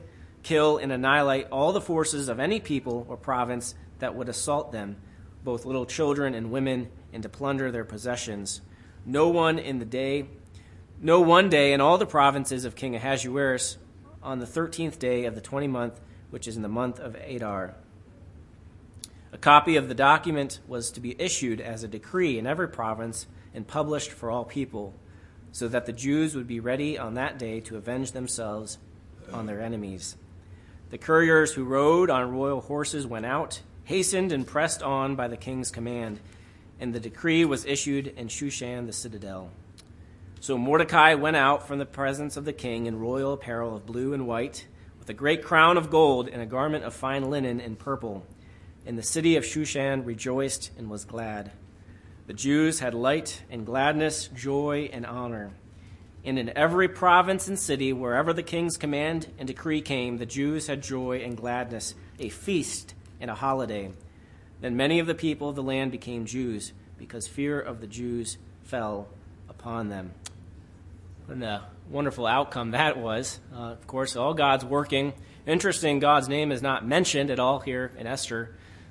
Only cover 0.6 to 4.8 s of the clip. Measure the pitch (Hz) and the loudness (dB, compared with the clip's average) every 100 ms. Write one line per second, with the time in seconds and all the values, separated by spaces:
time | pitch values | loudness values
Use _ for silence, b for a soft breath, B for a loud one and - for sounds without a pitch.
0.6 | 151 151 135 127 135 147 139 135 139 135 | 6 4 0 0 4 6 6 2 0 2
1.6 | 156 196 - 160 156 147 135 117 151 220 | 2 2 0 0 0 -2 -4 -2 0 -2
2.6 | - 139 127 120 120 123 - 123 120 123 | -2 -4 -2 -6 -6 -8 -4 -2 -2 -4
3.6 | - b b - 127 107 123 - - 147 | -8 b b -8 -6 -6 -6 -4 -2 -2
4.6 | - 110 | -2 -8